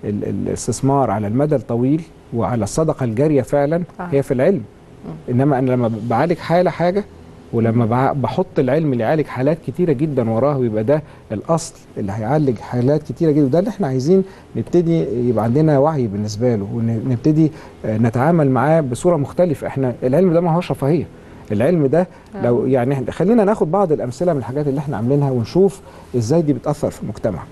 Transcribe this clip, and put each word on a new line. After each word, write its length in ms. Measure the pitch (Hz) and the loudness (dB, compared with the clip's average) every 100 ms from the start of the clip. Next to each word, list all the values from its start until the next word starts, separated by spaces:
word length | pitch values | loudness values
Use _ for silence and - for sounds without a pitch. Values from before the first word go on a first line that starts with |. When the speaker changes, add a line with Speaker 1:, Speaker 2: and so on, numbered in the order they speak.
Speaker 1:
ال-، 60 | - 104 | -4 -4
ال-، 60 | 98 101 92 | -4 -4 -4
الاستثمار 640 | 95 - 113 135 139 127 | -4 -4 -2 0 2 0
على 160 | 101 104 | 0 -2
المدى 280 | 117 151 143 | -2 0 -2
الطويل 460 | - 117 127 156 165 - - | -2 -2 0 0 -4 -20 -10
وعلى 300 | 117 95 117 | -4 -2 -2
الصدقة 400 | 98 - 160 147 | -2 -2 -2 -2
الجارية 380 | 113 110 151 147 | -4 0 2 2
فعلًا 420 | 120 147 143 165 175 - | 0 0 0 -2 -4 -10
Speaker 2:
آه. 40 | 180 | -2
Speaker 1:
هي 120 | 139 | -2
في 100 | 135 | 0
العلم. 280 | 127 147 190 107 - - - - | 0 2 0 -4 -18 -20 -20 -16
Speaker 2:
مم. 60 | 160 - 123 | -14 -4 0
Speaker 1:
إنما 240 | 139 131 | 2 2
أنا 120 | 131 | 2
لما 160 | 127 120 | 2 0
ب-، 200 | 113 117 | -2 -2
بعالج 280 | 117 165 170 | 0 0 -2
حالة 320 | - 170 180 | 0 2 2
حاجة 340 | 143 170 190 202 - - - - | 0 -2 -2 -6 -14 -20 -20 -6
ولما 320 | 117 113 113 113 | 0 2 2 2
بع-، 320 | 120 131 143 | 2 0 0
بحط 420 | 120 - 185 - | -2 -2 -2 0
العلم 340 | 127 147 156 | 0 0 0
اللي 100 | 123 | 0
يعالج 220 | 113 156 143 | 0 0 -2
حالات 320 | 127 135 165 - | -2 -2 -2 -6
كتيرة 240 | 127 175 | -2 0
جدًا 380 | 131 156 131 113 | 0 0 0 0
وراه 280 | 113 135 135 | 0 0 0
ويبقى 260 | 123 107 | 0 -2
ده 200 | 110 151 - - - | 0 0 0 -20 -10
الأصل 420 | 104 - 165 - - - - | -10 -2 -2 -2 -16 -16 -8
اللي 140 | 101 | -6
هيعالج 460 | 104 107 151 143 113 | -6 -2 0 0 -2
حالات 440 | - 123 123 151 | -4 0 2 0
كتيرة 280 | 147 120 165 | -2 -2 2
جدًا، 140 | 147 139 | 2 4
وده 140 | 156 | 2
اللي 100 | 202 | 0
احنا 180 | 202 156 | -2 -2
عايزين 360 | 131 131 190 190 - - - | -2 2 2 2 -8 -12 -8
نبتدي 760 | 113 170 165 165 160 113 123 | 0 0 2 0 0 0 0
يبقى 140 | 110 | 2
عندنا 360 | 110 127 156 143 | 2 2 4 4
وعي 280 | 147 156 117 | 2 2 -2
بالنسبة 480 | 101 107 104 123 113 | -2 -4 -2 0 0
له 120 | 98 | -2
ونبتدي، 800 | 120 113 113 131 123 151 156 156 - - - - | -4 -2 -2 -2 0 2 4 2 0 -20 -10 -4
آه، 120 | 107 | 0
نتعامل 520 | 120 117 139 175 143 | 0 2 2 4 4
معاه 300 | 127 135 165 | 2 4 2
بصورة 340 | 143 120 180 170 | 2 0 0 0
مختلفة. 500 | 135 - 175 139 - | -2 0 0 0 -6
احنا 260 | - 135 143 | -2 -4 -2
العلم 300 | 127 139 185 | 0 2 4
ده 80 | 165 | 2
ما 100 | 175 160 | 2 0
هوش 160 | 180 | -2
رفاهية، 340 | 139 135 160 117 - - - - | -2 0 0 -2 -12 -20 -20 -6
العلم 340 | 104 127 180 135 | 0 2 2 2
ده 220 | 156 185 - - 202 | 2 0 -6 -16 -4
Speaker 2:
آه. 60 | 120 | 0
Speaker 1:
لو 200 | 120 120 | 0 2
يعني 280 | 131 120 | 0 0
احنا 180 | 139 120 | -2 -4
خلينا 320 | - 170 240 | -2 2 4
ناخد 280 | 196 214 170 | 4 2 0
بعض 200 | 185 190 | 0 0
الأمثلة 420 | 139 117 120 180 | 0 -2 -2 -2
من 60 | 151 | 0
الحاجات 280 | 107 131 147 | -2 -4 -2
اللي 120 | 135 | -2
احنا 180 | 147 107 | -4 -4
عاملينها 340 | 117 143 143 | 0 2 2
ونشوف 500 | 127 113 170 190 - - - - 123 | 0 -2 2 2 0 -18 -20 -6 -4
ازاي 240 | 110 160 | 0 0
دي 120 | 156 | 2
بتأثر 360 | 127 151 143 110 | -2 -2 -4 -4
في 140 | - | -6
المجتمع. 360 | - 101 120 95 117 | -10 -6 -6 -6 -12